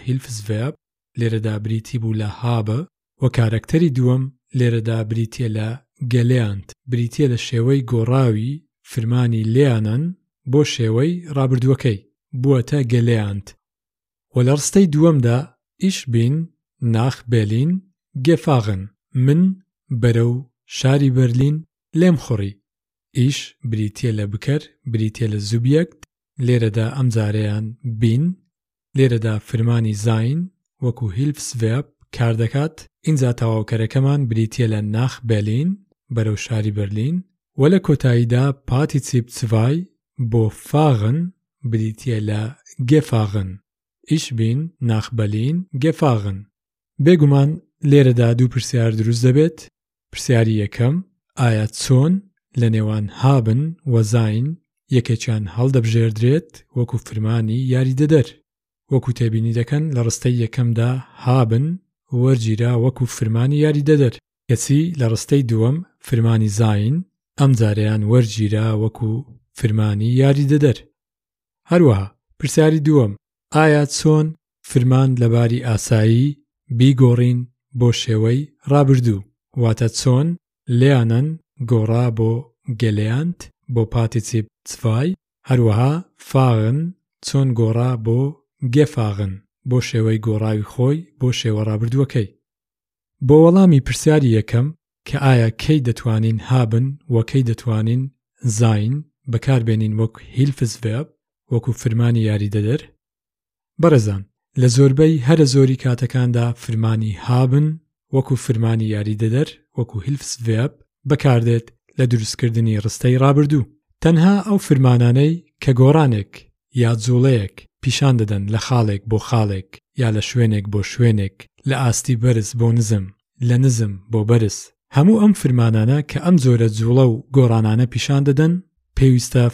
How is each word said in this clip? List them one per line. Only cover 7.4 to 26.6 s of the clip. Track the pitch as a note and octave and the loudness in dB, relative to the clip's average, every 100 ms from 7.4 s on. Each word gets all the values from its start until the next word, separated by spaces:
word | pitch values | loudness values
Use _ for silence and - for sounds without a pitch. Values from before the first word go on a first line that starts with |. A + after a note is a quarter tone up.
| - | -4
شێوەی | A#2 A#2+ C#3 A#2+ | -2 0 0 0
گۆڕاوی | A#2+ A2+ C3 B2 G#2+ A#2 D3 - _ - | -2 0 2 2 0 -4 -8 -14 _ -12
فرمانی | - A2+ B2 A#2+ A2+ A2 | -6 -2 0 0 0 0
لێیانەن | A#2 C#3+ A2+ G#2+ A#2 E3+ F#3 _ _ C#3 | 2 2 2 0 -2 -4 -8 _ _ -2
بۆ | C#3 D3 | 0 0
شێوەی | - A2+ A2+ D3+ F3 E3+ C#3 | -2 -2 0 0 -2 -6 -2
ڕابردووەکەی، | C3+ B2+ B2+ C3 C3 G2+ - _ _ C3+ | 0 2 2 0 0 -4 -8 _ _ -4
بووەتە | C3+ C3+ A#2 D3 B2 | 0 0 0 -4 0
گەلەیاند. | A#2+ A#2 A2+ G2+ G2+ - - _ _ _ _ _ _ _ | 0 2 0 -2 -6 -12 -20 _ _ _ _ _ _ _
و | C3 B2 | -2 0
لە | D3 | 0
ڕستەی | - G3 F#3+ | 0 2 2
دووەمدا | D3 E3 D3+ A#2 A#2+ D#3+ _ _ _ | 4 4 4 2 0 -4 _ _ _
ئیش | F#3 F#3 - | -4 -4 -2
بین | A#2 A#2 D3+ E3 _ _ _ | 0 0 -2 -6 _ _ _
ناخ | A#2+ A2+ B2+ - - | -2 0 0 -4 -2
بێلین | A#2 G#2 A2 D3+ F#3 - _ _ C#3+ | -2 0 0 -2 -2 -8 _ _ -4
گێفاغن، | C3 D#3+ - C3 G#2+ F#2+ G2 _ _ B2+ | 0 0 2 0 0 -4 -8 _ _ -2
من | B2+ D#3 F#3+ F#3+ _ _ - | 2 2 2 -2 _ _ -10
بەرەو | B2 A#2+ A2+ A#2 B2 C3+ _ _ - | -2 0 2 0 -2 -8 _ _ -4
شاری | C3 C#3 C#3 B2+ | 0 2 2 2
بەرلین | B2+ A#2+ C#3 D#3 D#3+ _ _ D#3 | 0 2 0 -2 -8 _ _ 0
لێم | F3+ D#3 | 2 2
خوڕی. | - A2 G2 - _ _ _ _ _ - | -2 -4 -6 -10 _ _ _ _ _ -2
ئیش | B2+ C#3+ - _ B2 | 0 -2 -10 _ -8
بریتیە | G#2+ G#2+ - B2 G#2+ | -4 -6 -6 -4 -4
لە | G2+ | -4
بکەر، | G#2+ - D3 - _ C3+ | -6 -4 -6 -6 _ -6
بریتیە | A2+ A2 - A2+ | -4 -4 -4 -4
لە | G#2+ G#2 | -4 -4
زوبیەکت، | A#2 A#2+ D3+ F3 _ _ _ _ - B2 | -2 2 0 0 _ _ _ _ -6 -2
لێرەدا | B2 | 0